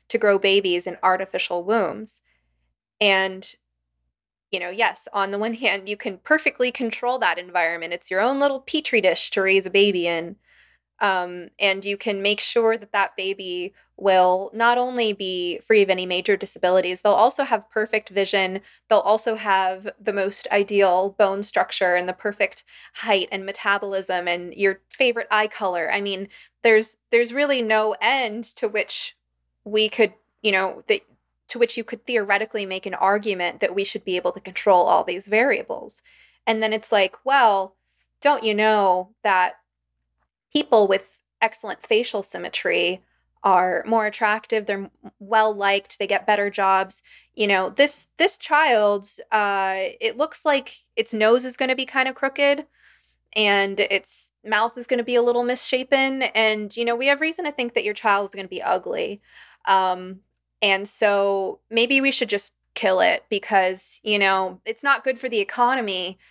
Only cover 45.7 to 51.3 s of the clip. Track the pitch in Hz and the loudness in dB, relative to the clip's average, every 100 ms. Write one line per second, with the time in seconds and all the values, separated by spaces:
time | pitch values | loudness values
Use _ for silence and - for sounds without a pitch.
45.7 | 196 - - 196 196 - 208 202 202 190 | 0 -4 -8 -2 0 2 0 0 0 2
46.7 | 190 185 - _ - _ - 208 190 190 | 2 0 -10 _ -20 _ -4 2 2 0
47.7 | 196 294 - - - 359 - - 302 311 | 2 2 0 -12 0 0 0 0 2 4
48.7 | 220 208 202 202 - - 214 202 196 190 | 4 4 0 -6 -20 -4 0 0 0 -2
49.7 | 190 190 - 220 226 302 - 311 277 - | -2 -6 -4 -6 -4 -6 -2 0 0 -2
50.7 | - _ - - 214 214 | -20 _ -6 -4 2 4